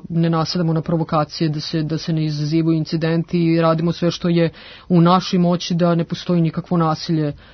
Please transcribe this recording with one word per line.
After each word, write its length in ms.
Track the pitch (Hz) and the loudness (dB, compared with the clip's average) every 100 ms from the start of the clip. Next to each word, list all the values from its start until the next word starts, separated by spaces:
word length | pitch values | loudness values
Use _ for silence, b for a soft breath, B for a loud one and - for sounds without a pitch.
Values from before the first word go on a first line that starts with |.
| - | -2
ne 200 | 165 165 | 0 0
nasedamo 440 | 165 156 180 165 | 0 -2 -2 0
na 80 | 160 | -2
provokacije, 680 | - 170 160 160 151 - 165 | 0 -2 0 -2 -2 -2 -2
da 100 | 151 | -2
se, 240 | - 165 | -4 -4
da 140 | 151 156 | -2 -4
se 160 | - | -2
ne 120 | 160 156 | -2 -2
izazivaju 520 | 147 151 165 160 160 | -2 0 0 2 0
incidenti 640 | 156 165 160 165 165 175 | 0 -2 0 0 0 0
i 180 | 165 165 | 2 2
radimo 300 | 165 160 170 | 2 2 0
sve 200 | 165 170 | 0 -2
što 180 | - 180 | -2 0
je 200 | 170 165 B B B B | 2 0 B B B B
u 120 | 180 | 4
našoj 380 | 170 185 180 185 | 6 4 2 0
moći 340 | 175 175 - | 2 0 -2
da 220 | 170 175 170 | 0 2 0
ne 80 | |
postoji 380 | 170 170 - 175 | -2 -6 -2 0
nikakvo 360 | 165 160 - 175 | 0 -2 -2 0
nasilje 560 | 160 156 - 160 147 143 b | 0 -2 -2 -2 -2 -6 b